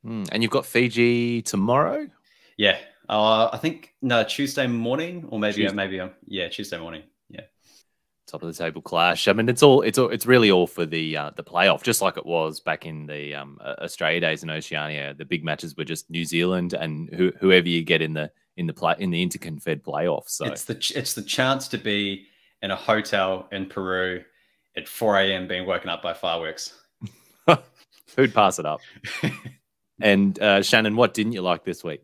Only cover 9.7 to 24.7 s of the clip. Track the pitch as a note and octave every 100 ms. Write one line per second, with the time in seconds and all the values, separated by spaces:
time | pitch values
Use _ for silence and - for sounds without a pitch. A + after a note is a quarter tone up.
9.7 | C3 A2 A#2+ A#2 A2 A#2 B2+ A2 F2+ F2
10.7 | - E2 D#2+ D#2 D#2 D2 - - F2 F#2+
11.7 | D#2 B2+ A2+ F#2+ D#2+ D2+ E2+ D#2 D#2 -
12.7 | D#2 E2 D#2 D2+ D2 D2 C#2+ C#2 C#2+ C2+
13.7 | - E2 - D#2+ E2+ E2+ D#2 D#2+ D#2 -
14.7 | D2+ D2+ D2+ C#2+ C#2+ D#2+ F2 D#2 D2 E2+
15.7 | D2 D#2 D#2+ - E2 D#2+ E2+ F2+ F#2 F2+
16.7 | - D#2+ D2+ E2 - F2+ - F#2+ F#2 F2
17.7 | E2+ D#2+ D#2+ D#2 D#2 D2+ _ _ - E2+
18.7 | - D#2+ E2+ F#2+ E2+ F2+ - F2 D2+ -
19.7 | D#2 - C#2+ F2 C#2+ - - C#2 C#2 -
20.7 | - - D3 - - G2+ - C3 C3+ C3+
21.7 | A2+ G#2+ G2+ G2+ G2 _ _ _ _ G2
22.7 | F#2+ - A2 G#2+ G2+ F#2+ F#2 - G2 F#2+
23.7 | - F#2 F#2 F#2 F2+ - _ _ _ _